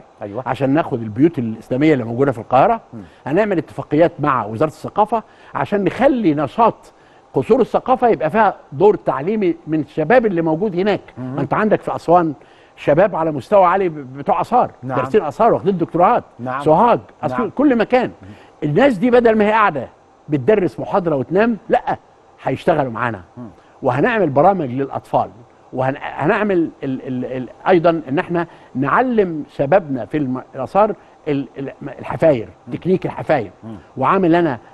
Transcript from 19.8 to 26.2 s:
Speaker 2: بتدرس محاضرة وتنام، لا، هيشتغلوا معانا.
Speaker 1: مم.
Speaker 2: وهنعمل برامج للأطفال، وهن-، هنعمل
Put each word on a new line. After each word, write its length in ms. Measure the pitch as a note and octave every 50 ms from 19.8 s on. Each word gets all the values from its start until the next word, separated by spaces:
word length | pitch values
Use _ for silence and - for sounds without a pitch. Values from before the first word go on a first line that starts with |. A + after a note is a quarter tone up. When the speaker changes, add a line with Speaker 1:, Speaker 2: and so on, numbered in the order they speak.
| A2+ - - _ _ _ _ _ _ -
Speaker 2:
بتدرس 520 | D3 D3 A#2+ C3+ G#3+ G#3 F#3 D#3+ - -
محاضرة 360 | C3+ - - G3+ F#3 E3+ D3+
وتنام، 400 | C3+ B2+ - D#3 F#3+ A3 A#3+ A#3 F#3+ - -
لا، 280 | G#3+ - - - F3+ - _ _ _ _ _ _ _ _ -
هيشتغلوا 500 | C#3+ C3+ A#2+ - - E3+ D3+ C#3 C3 A2
معانا. 280 | G#2+ A#2+ A#2+ A2 F#2+ F2+ - -
Speaker 1:
مم. 120 | A#2+ B2 G#2+ F2 - _ _ _ - -
Speaker 2:
وهنعمل 480 | C3 B2 C3+ G3+ B3 A#3 A3 F#3+ D#3
برامج 380 | C3 C3+ D3+ F#3 G3+ F#3 D#3 B2+
للأطفال، 600 | A#2 C3+ C3+ C3+ A#2+ A#2+ - - - C3+ A2 F#2 F#2 A2+ A#2+ _ _ _ _ - -
وهن-، 240 | B2 C3 C3 C3+ D3
هنعمل 720 | D#3 D#3 - C#3